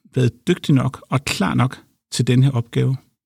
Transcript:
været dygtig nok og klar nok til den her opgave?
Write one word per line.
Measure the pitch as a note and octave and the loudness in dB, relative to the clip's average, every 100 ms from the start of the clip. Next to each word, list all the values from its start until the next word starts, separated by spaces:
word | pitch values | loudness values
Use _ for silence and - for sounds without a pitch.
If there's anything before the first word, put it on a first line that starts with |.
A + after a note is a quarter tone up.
| _ | _
været | - B2 - - | -2 -2 -2 -4
dygtig | F3+ - | -2 2
nok | C3+ C3 - - | 0 0 -6 -6
og | C#3 | -4
klar | - - F#3 | -2 -2 -2
nok | B2+ C3 - _ _ - | 0 -2 -4 _ _ -12
til | - B2+ | -4 2
den | B2+ | 4
her | C3+ | 4
opgave? | A#2 - B2+ B2+ C3+ _ _ | 0 -4 -2 -2 -4 _ _